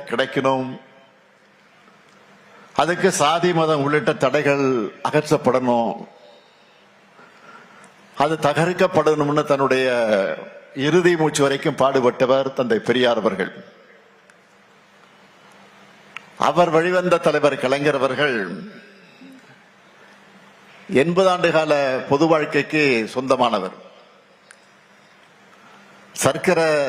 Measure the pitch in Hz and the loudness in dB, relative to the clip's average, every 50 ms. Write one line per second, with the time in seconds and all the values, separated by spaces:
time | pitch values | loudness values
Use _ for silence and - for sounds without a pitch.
0 | - - 120 117 131 131 - 143 131 135 135 131 131 127 131 - - - - - | -8 -6 -4 -4 -4 -2 -4 -2 0 0 -2 -2 -4 -8 -10 -14 -18 -20 -20 -20
1 | - _ _ _ _ _ _ _ _ _ _ _ _ _ _ _ _ - _ _ | -20 _ _ _ _ _ _ _ _ _ _ _ _ _ _ _ _ -20 _ _
2 | _ _ _ _ - _ - _ _ - - - - - - - 147 160 175 170 | _ _ _ _ -20 _ -20 _ _ -20 -20 -20 -20 -6 -2 -2 0 0 0 0
3 | 175 190 - - 147 147 165 170 170 180 175 165 160 156 156 143 139 143 147 151 | 0 0 2 2 2 2 2 2 0 0 2 2 2 2 0 0 0 0 0 0
4 | 120 156 147 - 143 131 123 151 147 143 143 143 139 131 131 117 104 - - - | 0 -2 -2 0 0 0 0 2 2 2 0 2 0 0 0 -2 -2 -4 -8 -8
5 | - 117 143 151 151 - 156 139 - 127 123 127 127 123 120 117 117 104 - - | -6 -2 -2 -2 0 0 -2 0 2 0 0 2 0 0 0 0 -2 -4 -6 -8
6 | - - - - - - - - _ _ _ _ _ _ _ _ _ _ _ _ | -12 -18 -20 -20 -20 -20 -20 -20 _ _ _ _ _ _ _ _ _ _ _ _
7 | _ _ _ - - - - - - - - - - - - - - - _ _ | _ _ _ -20 -20 -20 -20 -20 -20 -20 -20 -20 -20 -20 -20 -20 -20 -20 _ _
8 | - _ - - 135 151 160 151 - 143 147 147 165 180 180 180 190 180 - 156 | -20 _ -4 -2 -2 -2 0 0 0 0 0 0 0 0 0 0 0 2 2 2
9 | 151 156 156 151 147 147 143 151 147 - 143 139 139 127 131 131 131 131 123 120 | 2 2 2 2 0 0 0 0 0 0 0 0 2 0 2 0 2 0 0 0
10 | 113 110 107 98 98 82 76 - - - - - - - - 135 131 151 156 185 | 2 2 2 2 0 -2 -4 -8 -10 -16 -18 -20 -20 -16 -8 -4 -2 2 2 4
11 | 175 180 175 160 156 151 - - 139 139 139 139 - 160 131 - 131 139 135 135 | 4 4 2 2 0 -2 0 0 0 0 0 0 -2 -4 0 2 0 2 2 2
12 | 120 123 117 - 131 120 131 135 135 131 - - 127 113 110 104 - - 117 127 | 2 2 2 2 2 2 2 2 0 -2 -4 -4 -2 0 -2 -2 0 -2 0 2
13 | 123 120 120 110 98 110 98 92 90 87 - - - - - - - _ - _ | 2 2 0 0 0 -2 -2 -2 -6 -8 -8 -14 -20 -20 -20 -20 -20 _ -20 _
14 | _ _ _ _ _ - _ _ _ _ _ _ _ _ _ _ _ _ _ _ | _ _ _ _ _ -20 _ _ _ _ _ _ _ _ _ _ _ _ _ _
15 | - _ _ _ - _ _ _ - - - - - - - - - - - - | -20 _ _ _ -20 _ _ _ -20 -20 -20 -20 -20 -20 -20 -20 -20 -20 -20 -20
16 | - - - - - - - - - 131 147 170 175 170 156 160 165 180 180 180 | -20 -20 -20 -20 -20 -20 -6 -2 -2 0 2 2 2 2 2 2 2 2 0 0
17 | 180 180 175 170 - 165 147 147 143 143 135 131 - 127 139 143 147 151 139 135 | 0 0 0 2 2 0 0 2 2 0 0 0 -2 -2 -2 0 0 -2 0 0
18 | 127 131 127 135 147 143 123 110 95 90 92 110 180 220 - - - - - - | -2 -2 -2 -2 -2 -2 -2 -4 -4 -6 -8 -12 -14 -16 -18 -20 -20 -20 -20 -20
19 | - - - - 262 269 262 262 - - - - _ _ _ _ _ - _ - | -20 -20 -20 -20 -20 -20 -20 -20 -20 -20 -20 -20 _ _ _ _ _ -20 _ -20
20 | - - - - - - - - - - - - - - - - - - 196 123 | -20 -20 -20 -20 -20 -20 -20 -20 -20 -20 -20 -20 -20 -20 -20 -20 -12 -2 0 2
21 | 143 170 175 185 190 185 180 175 170 170 156 160 156 151 147 143 139 131 131 123 | 2 2 2 2 2 2 2 2 0 2 2 2 2 2 0 0 0 0 -2 -4
22 | 104 - 139 143 160 160 165 151 147 151 - 147 139 - 151 156 147 139 123 113 | -2 -2 0 2 4 2 2 2 0 0 -2 -2 -2 0 -2 0 2 2 2 0
23 | 110 101 - 127 131 131 135 127 123 117 110 101 92 92 - - - - - - | -2 -4 -6 -8 -2 -2 0 2 2 0 0 -2 -4 -6 -10 -14 -20 -20 -20 -20
24 | - _ _ _ _ _ _ _ _ _ - _ _ _ _ _ _ _ _ _ | -20 _ _ _ _ _ _ _ _ _ -20 _ _ _ _ _ _ _ _ _
25 | _ _ _ _ _ _ _ _ _ - - - - - - - - - - - | _ _ _ _ _ _ _ _ _ -20 -20 -20 -20 -20 -20 -20 -20 -20 -20 -20
26 | - - - - - 131 139 156 - 185 175 165 165 160 151 147 143 | -20 -18 -10 -2 -2 -2 -2 0 0 0 0 2 2 2 0 0 0